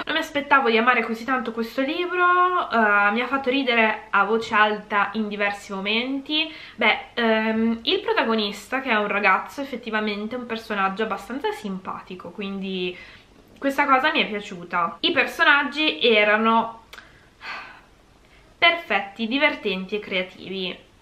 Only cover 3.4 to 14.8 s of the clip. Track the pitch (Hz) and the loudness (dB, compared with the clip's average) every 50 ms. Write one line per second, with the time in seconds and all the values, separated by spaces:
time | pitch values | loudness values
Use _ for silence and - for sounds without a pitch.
3.4 | 269 254 254 277 269 247 233 233 220 220 214 - - - - 202 196 196 226 226 | 0 0 0 0 2 2 2 4 4 2 2 -2 -6 0 2 2 2 4 2 0
4.4 | 226 - 233 208 214 214 208 202 190 - 214 202 202 - - 220 214 208 202 202 | 0 0 4 4 4 4 2 -2 -6 -2 0 2 2 2 0 -4 -4 -4 -2 -2
5.4 | 202 202 202 - - - 202 190 190 202 214 226 247 262 269 277 269 - 302 311 | -2 -2 -2 -4 -10 -10 -8 -6 -4 -2 -2 -2 -2 -2 -6 -6 -6 -2 -2 -2
6.4 | 320 320 - - - - - - 247 214 - - - - - - 233 226 220 220 | -2 -2 -6 -16 -18 -16 -6 0 2 2 2 0 -4 -10 -6 -2 2 2 2 2
7.4 | 220 220 220 220 226 226 233 226 - - 370 415 415 466 440 339 269 226 220 220 | 2 0 0 0 0 0 0 -2 -2 -2 -2 -2 0 0 0 0 2 0 0 0
8.4 | 208 202 202 - - - 247 262 269 262 226 214 208 202 202 202 208 190 190 202 | -2 -4 -6 -10 -12 -6 -6 -6 -2 0 0 0 0 0 -2 0 2 4 2 2
9.4 | - - - - 277 277 254 233 - 226 214 214 214 214 208 202 214 220 254 247 | 0 -4 -8 -8 -8 -8 -8 -10 -8 -4 -4 -2 -2 -2 -4 -6 -6 -8 -8 -8
10.4 | 240 233 226 226 - - 214 202 190 190 190 202 220 190 196 196 - - 240 277 | -8 -8 -8 -10 -6 -6 -4 -2 0 -2 0 -2 -4 -4 -4 -8 -8 -8 -8 -4
11.4 | - 427 415 - - 202 190 185 - 196 175 180 - - 185 180 - 180 180 - | -4 -4 -4 -4 -6 -8 -8 -8 -8 -10 -10 -10 -10 -14 -16 -14 -14 -16 -12 -8
12.4 | 196 196 196 196 190 190 190 185 180 180 180 - - - - - - _ - - | -8 -6 -6 -6 -6 -4 -4 -4 -4 -4 -6 -8 -16 -20 -20 -20 -20 _ -20 -20
13.4 | - - - - - 277 269 - 285 277 269 262 277 311 320 262 196 185 214 208 | -20 -20 -16 -4 -4 -2 0 0 2 4 4 4 4 2 2 2 0 0 -2 -8
14.4 | 208 - 202 175 170 - 185 175 | -8 -8 -12 -14 -12 -4 -2 0